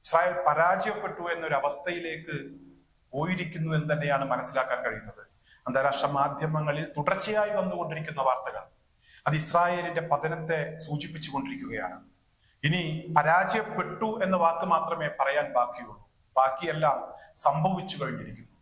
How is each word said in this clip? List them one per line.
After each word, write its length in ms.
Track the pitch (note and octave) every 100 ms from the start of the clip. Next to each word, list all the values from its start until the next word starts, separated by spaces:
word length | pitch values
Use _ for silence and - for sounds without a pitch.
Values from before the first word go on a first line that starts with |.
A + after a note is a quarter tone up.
ഇസ്രായേൽ 320 | - E3 F3+ F3+ D3+
പരാജയപ്പെട്ടു 760 | D3+ E3+ F#3+ A3 G3+ G3 - E3+
എന്നൊരു 220 | E3 D#3+ C#3
അവസ്ഥയിലേക്ക് 760 | C#3+ C#3+ F3+ F3 E3+ D#3 E3 D3 C3+ - - - _ _ _
പോയിരിക്കുന്നു 580 | C3+ E3+ F3+ E3 D#3 D#3+ D#3
എന്ന് 100 | D3+
തന്നെയാണ് 340 | D3 D3 C#3 C3
മനസ്സിലാക്കാൻ 480 | B2 B2+ C3 B2+ B2 A#2+
കഴിയുന്നത്. 380 | A2 G#2+ - - _ _ - B2+
അന്താരാഷ്ട്ര 420 | C3 C#3 C#3 C#3+ C#3+
മാധ്യമങ്ങളിൽ 720 | D3 D3 D#3 D#3 D3+ D3 D#3 D3
തുടർച്ചയായി 560 | D3 F#3+ G#3 G#3+ G#3 G3+
വന്നുകൊണ്ടിരിക്കുന്ന 640 | F#3 F3 D#3+ D#3+ D#3 D3+ C3
വാർത്തകൾ 340 | B2+ C3 G#2+ - _ _ _ _ - C#3+
അത് 100 | D3+
ഇസ്രായേലിന്റെ 600 | D#3+ E3+ F3 F3+ E3+ E3 D#3+
പതനത്തെ 460 | C#3+ D#3+ E3 D#3+ D#3+ D3 - -
സൂചിപ്പിച്ചുകൊണ്ടിരിക്കുകയാണ്. 1120 | D3 - D#3 - C4+ - - A2+ A2 F2+ - - _ _ _ _ _
ഇനി 180 | D3 F3+ E3 D#3+ - D3+
പരാജയപ്പെട്ടു 920 | D3 F3 F#3+ A3 A3 - - - A3 A3
എന്ന 120 | F#3+ F#3
വാക്ക് 220 | E3 E3 F3+
മാത്രമേ 340 | E3 E3 D#3+ D3+ -
പറയാൻ 260 | C3+ D3 C#3+ B2+
ബാക്കിയുള്ളൂ, 380 | A#2+ - A#2+ - - _ _ -
ബാക്കിയെല്ലാം 640 | C3 C3 E3+ D#3 D#3 C3+ - - - - D3
സംഭവിച്ചു 500 | D#3 F3+ F#3 - -
കഴിഞ്ഞിരിക്കുന്നു. 500 | C3 A#2 - - - _